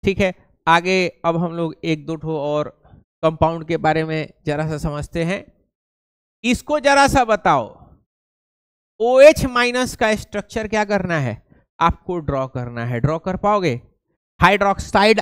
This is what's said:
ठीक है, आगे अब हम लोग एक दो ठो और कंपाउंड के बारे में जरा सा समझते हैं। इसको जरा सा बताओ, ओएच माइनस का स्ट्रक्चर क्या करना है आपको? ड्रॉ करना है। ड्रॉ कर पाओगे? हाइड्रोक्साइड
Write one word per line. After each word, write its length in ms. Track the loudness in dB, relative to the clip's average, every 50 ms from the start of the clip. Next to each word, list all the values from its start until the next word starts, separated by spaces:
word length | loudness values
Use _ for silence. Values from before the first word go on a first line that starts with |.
| -2
ठीक 160 | -2 -2 0
है, 140 | -2 -2 -2 _ _ _ _ _ _
आगे 400 | 2 2 2 2 0 0 0 0 -2 -6 _ -4
अब 120 | -2 -2
हम 160 | -2 -2 -4 -4
लोग 220 | -4 -6 -6 -6 _ -4
एक 200 | -4 -4 -4 -6
दो 100 | -10 -10
ठो 200 | -10 -8 -8 -6 -6
और 300 | -4 -4 -4 -4 -4 -6 -10 _ _ -20 -20 -20 _ _ _ _ -2
कंपाउंड 440 | -2 0 2 0 0 0 -4 -6
के 100 | -4 -6 -2
बारे 240 | 0 0 0 0 -2
में 280 | -4 -4 -6 -6 -8 _ _ _
जरा 220 | -6 -4 -4 -4 -4
सा 80 | -6 -6
समझते 440 | -6 -6 -6 -8 -10 -8 -6 -4 -4
हैं। 180 | -4 -4 -6 -10 -16 _ _ _ _ _ _ _ _ _ _ _ _ _ _ _ _ _ _ -2
इसको 360 | -2 -2 -2 -2 -4 -4 0
जरा 280 | 2 4 4 4 4
सा 160 | 4 4 2 2
बताओ, 400 | 2 0 0 2 2 2 2 0 -6 -12 -20 -20 -20 -20 _ _ _ _ _ _ _ _ _ _ _ _ _ _ _ _ _ _ _ _ _
ओएच 460 | 0 2 6 8 8 8 8 6 -2
माइनस 480 | -2 0 0 0 0 0 -2 -4 -4 -4
का 180 | -2 0 0 0
स्ट्रक्चर 520 | -2 -4 _ -12 -12 -12 _ -10 -8 -8
क्या 160 | -4 -2 -2 -2
करना 320 | 0 -2 -2 -2 -2 -2 -2
है 220 | -2 -4 -6 -8 _ _ _ _ _ _ _ _
आपको? 380 | 0 0 0 -2 _ -8 -8 -6
ड्रॉ 260 | -4 -4 -4 -4 -4 -6
करना 360 | _ -10 -10 -8 -8 -8 -6
है। 140 | -4 -4 -2
ड्रॉ 180 | -2 -2 -4 -4
कर 180 | _ -6 -8
पाओगे? 360 | -2 0 0 0 0 0 -2 -4 -4 -8 _ _ _ _ _ _ _ _ _ _ _
हाइड्रोक्साइड 840 | 4 4 4 4 2 0 0 -2 -6 -2 2 2 4 4 4 2